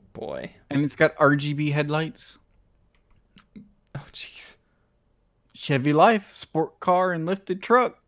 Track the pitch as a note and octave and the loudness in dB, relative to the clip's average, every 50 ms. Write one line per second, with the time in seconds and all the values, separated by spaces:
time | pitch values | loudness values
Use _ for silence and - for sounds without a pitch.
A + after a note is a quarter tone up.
0 | - _ - - - D2 C#2 C2 - - - _ _ _ C#3+ C#3 D3+ C#3 - - | -18 _ -16 -12 -10 -10 -10 -10 -10 -12 -16 _ _ _ -2 -2 -2 -2 0 0
1 | D#3 D3+ - - D3+ C#3 D3 C#3+ C#3+ D3 D3 C#3+ D3+ D3 C#3+ D3+ D3 C#3+ D3+ D#3 | 0 0 2 4 4 4 4 2 0 -4 -4 -2 -2 0 0 -2 -2 -2 -2 -2
2 | D#3+ D#3 - - - - - _ _ _ _ _ _ _ _ _ _ _ _ _ | -4 -6 -8 -14 -18 -20 -20 _ _ _ _ _ _ _ _ _ _ _ _ _
3 | _ _ _ _ _ _ _ - _ _ _ - - _ _ _ _ _ - - | _ _ _ _ _ _ _ -20 _ _ _ -20 -20 _ _ _ _ _ -18 -16
4 | - - - - - - - - - - - - _ _ _ _ _ _ _ _ | -16 -16 -18 -18 -18 -18 -18 -18 -18 -18 -18 -20 _ _ _ _ _ _ _ _
5 | _ _ _ _ _ _ _ _ _ _ _ - - - C#3+ B2+ C3 D3 D3 D#3 | _ _ _ _ _ _ _ _ _ _ _ -12 -4 -2 -2 0 2 2 4 6
6 | F3+ A3+ A3+ G3+ - - - - - - - D#3+ D#3 - - _ - F#3 F3+ F3+ | 6 6 6 4 -2 -8 -14 -18 -16 -6 -4 -4 -4 -4 -6 _ 0 2 2 2
7 | F#3 F#3 F3 E3 D#3+ F3 G3 G3 - - F#3 F#3+ - - A#3 B3+ A#3+ - - _ | 2 0 -2 -4 -4 -4 -6 -6 -6 -8 -8 -8 0 2 2 4 4 0 -4 _
8 | _ | _